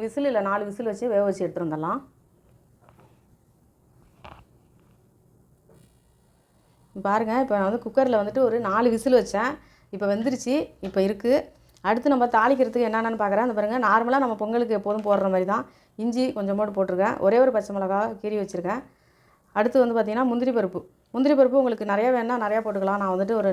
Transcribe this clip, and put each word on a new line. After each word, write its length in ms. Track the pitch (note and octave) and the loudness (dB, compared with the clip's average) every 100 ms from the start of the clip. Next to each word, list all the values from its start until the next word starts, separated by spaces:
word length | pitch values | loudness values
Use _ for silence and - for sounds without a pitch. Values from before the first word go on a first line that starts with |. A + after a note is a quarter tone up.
விசில் 260 | A3 B3 C#4+ | -6 -4 -2
இல்ல 100 | A3+ G3 | 0 0
நாலு 140 | G3+ G#3 | -2 -4
விசில் 220 | G3+ A3+ | -6 -6
வச்சு 160 | G3+ A#3+ | -4 -2
வேக 100 | G3+ G3+ | 0 0
வச்சு 160 | F#3 | -2
எடுத்துட்டு 220 | F3 E3 E3+ | -4 -4 -6
வந்துடலாம். 340 | D#3 D#3+ B3 - _ _ _ _ _ _ _ _ _ _ _ _ _ _ _ _ _ _ _ _ _ - - _ _ _ _ _ _ _ _ _ _ _ _ _ _ _ _ _ _ _ _ _ _ _ _ _ G3 G3 | -4 -4 -6 -10 _ _ _ _ _ _ _ _ _ _ _ _ _ _ _ _ _ _ _ _ _ -20 -20 _ _ _ _ _ _ _ _ _ _ _ _ _ _ _ _ _ _ _ _ _ _ _ _ _ -6 -2
பாருங்க, 280 | G#3 A3 A#3+ | 0 0 0
இப்போ 100 | C4 G#3 | 0 0
நான் 120 | G3 | 0
வந்து 160 | A#3 | -2
குக்கரில் 340 | A3+ - C4 A3 | -2 0 2 2
வந்துட்டு 220 | G#3 C4+ B3 | 0 0 2
ஒரு 80 | A3+ G#3 | 0 0
நாலு 200 | G#3 A#3+ | 2 2
விசில் 240 | A3+ B3+ B3 | 2 4 4
வச்சேன், 320 | G3 G3+ B3 - - _ _ | 2 -2 -4 -6 -14 _ _
இப்போ 120 | F#3+ G3+ | -6 -2
வெந்துருச்சு, 440 | G3+ A#3 B3 A#3+ C#4+ - - F#3+ | -2 -2 -4 -2 -2 -4 -10 -4
இப்போ 120 | F#3+ G3 | 0 0
இருக்கு. 260 | G#3 A#3 C#4+ - - _ _ F#3 | 0 2 2 0 -14 _ _ -2
அடுத்து 240 | A3+ C#4+ | 0 2
நம்ம 140 | C4+ A#3+ A3+ | 2 4 4
தாளிக்கிறதுக்கு 500 | A#3 C4 A#3+ A#3+ A#3 | 4 4 2 0 0
என்னென்னு 320 | A3 A3+ A3 | 0 -2 -2
பார்க்குறேன். 240 | G#3 G3+ B3 | 0 0 0
அந்த 100 | G#3+ | -2
பாருங்க, 220 | G#3 B3 G#3+ | -2 0 2
நார்மலாக 380 | G#3+ A#3 C4+ | 2 2 0
நம்ம 120 | B3 G#3 | 0 -2
பொங்கலுக்கு 340 | G#3+ A#3 A#3 G#3 | -2 -2 0 -2
எப்போதும் 280 | G#3 G#3+ G#3 | -2 -2 0
போடுற 180 | G3+ G3 | 2 2
மாதிரி 120 | F#3 F#3 | 0 0
தான் 100 | A3 C4 _ _ - | -2 -6 _ _ -8
இஞ்சி 220 | A#3 A#3 B3+ - | -4 -2 -2 -2
கொஞ்சம் 220 | G3 G3+ | -4 -2
போட்டு 160 | G#3+ G3 | -2 -2
போட்டிருக்கேன், 400 | F#3+ F3+ G#3 - G3 | -2 0 0 2 2
ஒரே 120 | A#3 | 4
ஒரு 60 | C4 A3 | 4 2
பச்சை 160 | G3+ G3+ | -2 -4
மிளகா 220 | F#3+ G3 A3+ A3 | -2 -2 -2 -6
கீறி 160 | G#3+ G#3+ | -6 -6
வச்சுருக்கேன். 380 | G3 F3+ F3 A#3 - _ _ _ _ _ _ G3+ | -6 -6 -6 -6 -10 _ _ _ _ _ _ -2
அடுத்து 240 | G#3+ C4 | 2 2
வந்து 140 | A#3+ A3+ | 2 2
பார்த்திங்கன்னா 320 | G#3 A3 B3+ | 0 0 0
முந்திரி 220 | A#3+ A#3+ A#3 | 0 0 0
பருப்பு. 240 | F#3 F3+ - _ _ | -2 -4 -12 _ _
முந்திரி 200 | A#3 C4+ C#4 | 0 4 6
பருப்பு 200 | B3+ C4+ | 6 4
உங்களுக்கு 280 | B3+ A3 G#3 | 2 0 -2
நிறையா 180 | G3+ A#3+ B3+ | 0 2 2
வேணுன்னா 220 | A#3 B3 | 0 -2
நிறையா 180 | G#3 A3 A3 | -2 -2 -2
போட்டுக்கலாம், 360 | G3+ F#3+ G3+ | -2 0 0
நான் 120 | G3 | 0
வந்துட்டு 220 | F#3 G3 A3+ | 0 0 0
ஒரு 100 | G3 | 0